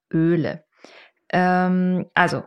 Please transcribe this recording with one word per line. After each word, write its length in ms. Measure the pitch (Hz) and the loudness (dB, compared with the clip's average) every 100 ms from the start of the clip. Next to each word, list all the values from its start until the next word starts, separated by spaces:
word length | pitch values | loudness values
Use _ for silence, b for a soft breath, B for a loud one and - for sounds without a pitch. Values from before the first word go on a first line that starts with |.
| _ | _
Öle. 520 | 165 165 170 135 - - B B B B B - | 0 2 0 -2 -6 -14 B B B B B -4
Ähm, 760 | 180 180 180 185 185 180 180 175 | 0 2 2 0 0 0 -2 -2
also, 300 | - 175 127 | 0 0 -2